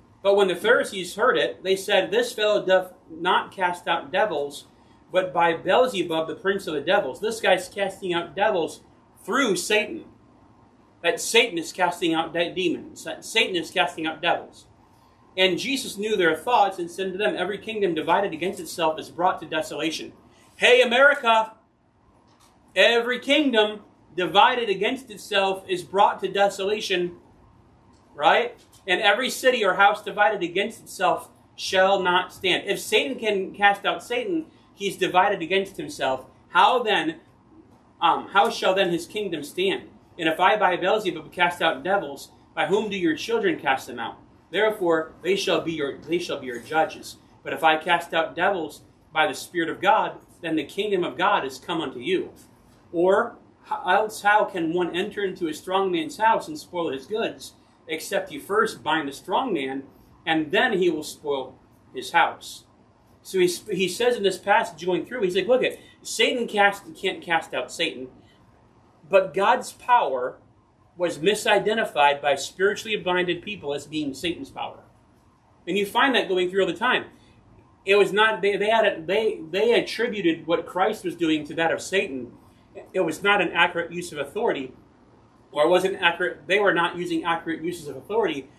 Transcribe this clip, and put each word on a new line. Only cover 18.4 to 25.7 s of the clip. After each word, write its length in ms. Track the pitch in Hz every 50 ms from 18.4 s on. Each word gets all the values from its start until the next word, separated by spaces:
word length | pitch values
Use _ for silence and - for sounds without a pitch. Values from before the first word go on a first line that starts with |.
| 170 190 196 -
itself 380 | 165 156 - 180 165 160 156 135
is 100 | 127 127
brought 300 | 117 - 175 185 180 -
to 60 | 170
desolation." 640 | 147 160 156 156 - 156 139 156 160 151 - 123 - - - _ _ _ _ _ _ _
Hey, 260 | - 190 226 247 254
America! 720 | 247 226 233 254 277 285 277 277 - 226 226 220 214 - - - _ _ _ _ _ _ _ _ _ _ _ _ _ _ _ _ _ _ _ _ _ _ -
Every 460 | 185 202 226 240 233 233 247 247 240
kingdom 640 | - 262 285 311 302 269 226 220 208 214 214 - - - _ _ _ _ -
divided 520 | 175 180 165 160 202 220 247 254 240 233 202
against 440 | 190 180 202 233 269 254 - -
itself 520 | 208 185 - - 208 196 196 196 190 190 -
is 160 | 190